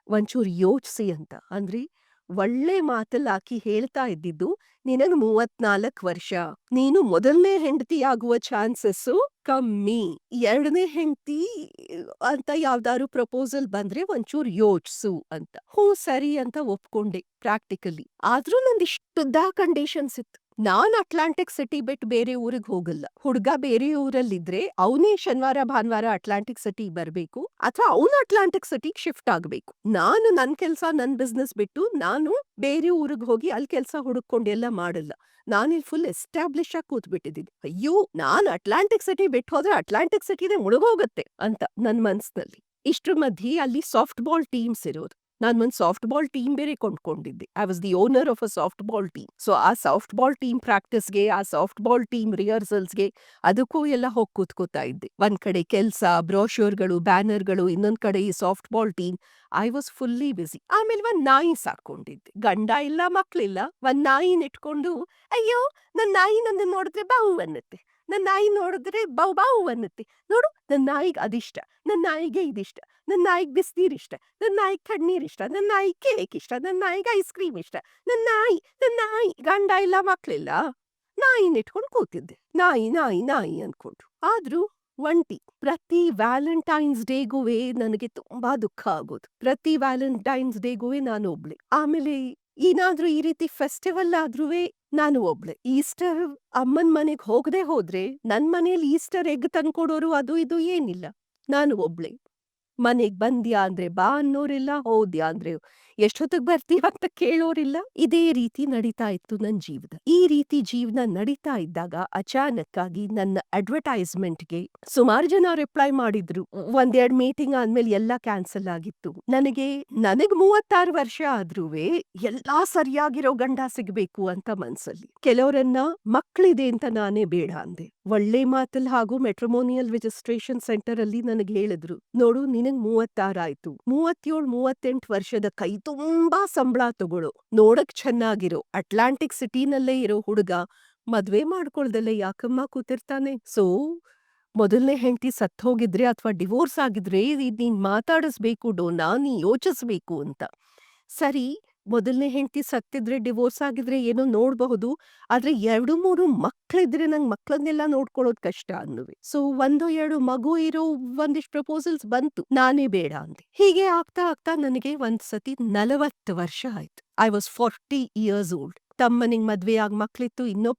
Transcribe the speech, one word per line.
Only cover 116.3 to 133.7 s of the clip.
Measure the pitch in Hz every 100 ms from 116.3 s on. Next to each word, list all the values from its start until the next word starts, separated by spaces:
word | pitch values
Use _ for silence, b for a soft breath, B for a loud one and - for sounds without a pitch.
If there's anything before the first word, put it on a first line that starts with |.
| 170 185
ಒಂದೆರಡ್ | 190 185 254 254 247 247
ಮೀಟಿಂಗ್ | 254 254 - 277
ಆದ್ಮೇಲೆ | 269 226 240 233
ಎಲ್ಲ | 202 220 247
ಕ್ಯಾನ್ಸಲ್ | - 202 180 202 190
ಆಗಿತ್ತು. | 170 170 - 170 143 -
ನನಗೆ, | 262 277 262 269 277
ನನಗ್ | - 214 220 196 403 370
ಮೂವತ್ತಾರು | 381 415 - 381 359
ವರ್ಷ | 320 254 - 311
ಆದ್ರೂವೆ | 247 180 185 160 156 165 339 - 185
ಎಲ್ಲಾ | 233 254 262 294
ಸರಿಯಾಗಿರೋ | 349 359 285 277 302 254 269
ಗಂಡ | 254 254 262 262
ಸಿಗ್ಬೇಕು | - 202 202 190 - 190
ಅಂತ | 180 -
ಮನ್ಸಲ್ಲಿ. | 202 131 131 - 170 - _
ಕೆಲವರನ್ನ | 262 240 262 285 254 254 285 339 214
ಮಕ್ಳಿದೆ | 254 - - 370 269 262
ಅಂತ | 233 269
ನಾನೇ | 226 208 208
ಬೇಡ | 196 175 165 170
ಅಂದೆ. | - 175 165 _ 190
ಒಳ್ಳೆ | 214 208 240
ಮಾತಲ್ಲಿ | 262 262 262 262 262
ಹಾಗೂ | 247 220 254
ಮ್ಯಾಟ್ರಿಮೋನಿಯಲ್ | 254 196 233 240 247 254 247
ರಿಜಿಸ್ಟ್ರೇಷನ್ | 233 226 - - 233 - 247
ಸೆಂಟರ್ | - 220 220 233
ಅಲ್ಲಿ | 220 220
ನನಗ್ | 240 226 202
ಹೇಳಿದ್ರು, | 214 208 175 165 175 _
ನೋಡು, | 233 240 247
ನಿನಗೆ | 277 233 247 269
ಮೂವತ್ತಾರು | 214 226 226 - 196 185
ಆಯ್ತು. | 165 - 175